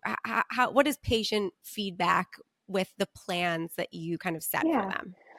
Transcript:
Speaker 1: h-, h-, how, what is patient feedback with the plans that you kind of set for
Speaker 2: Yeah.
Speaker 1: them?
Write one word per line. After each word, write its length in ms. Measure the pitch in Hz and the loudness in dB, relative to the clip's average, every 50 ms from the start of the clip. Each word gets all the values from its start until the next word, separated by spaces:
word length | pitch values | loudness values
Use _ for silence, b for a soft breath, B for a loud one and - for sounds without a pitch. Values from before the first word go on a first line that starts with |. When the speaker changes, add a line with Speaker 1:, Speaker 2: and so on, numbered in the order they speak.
| - | -6
Speaker 1:
h-, 80 | 214 214 - - | -6 -6 -4 -4
h-, 160 | 220 226 220 - - | -2 0 0 0 0
how, 220 | 220 233 247 - | 2 0 2 4
what 160 | - 262 285 | 6 4 4
is 100 | 302 269 | 4 2
patient 560 | - - - 247 226 208 - 214 214 202 180 - _ - | -2 0 0 2 2 2 2 0 0 0 0 -4 _ -18
feedback 640 | - - 214 202 196 175 185 175 175 175 175 180 - - - - _ _ _ _ | -12 -8 -6 -6 -6 -2 0 2 4 4 4 2 -2 -8 -20 -20 _ _ _ _
with 260 | - 185 190 190 - - | -2 0 0 0 0 -2
the 100 | - 196 | -4 -4
plans 680 | - - - - - 180 175 175 175 170 165 165 165 - | -4 -4 -16 -8 -4 -2 0 0 0 0 0 -2 -4 -4
that 180 | - 170 - - | -6 -6 -6 -6
you 240 | 175 165 165 170 | -8 -6 -4 -4
kind 200 | 156 - 185 165 | -4 -2 -4 -4
of 60 | 160 - | -4 -4
set 180 | - - - | -2 -2 0
for 80 | - 320 | 2 2
Speaker 2:
Yeah. 160 | 320 233 196 | 2 2 0
Speaker 1:
them? 300 | 190 - - - 185 185 b b b b | -2 -4 -6 -8 -10 -14 b b b b